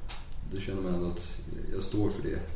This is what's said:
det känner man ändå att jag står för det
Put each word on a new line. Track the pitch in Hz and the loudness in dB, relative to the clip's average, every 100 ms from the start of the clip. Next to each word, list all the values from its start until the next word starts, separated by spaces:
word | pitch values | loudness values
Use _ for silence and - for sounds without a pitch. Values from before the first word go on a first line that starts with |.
| - - - - - | -2 -4 -4 -4 -2
det | 95 | -2
känner | 101 95 | -2 -2
man | 92 | 2
ändå | 87 87 | 2 2
att | 85 - - - 78 - | 0 -2 -4 -4 -2 0
jag | - | 2
står | - 104 101 | 2 4 4
för | - | 2
det | - - - | 0 0 -2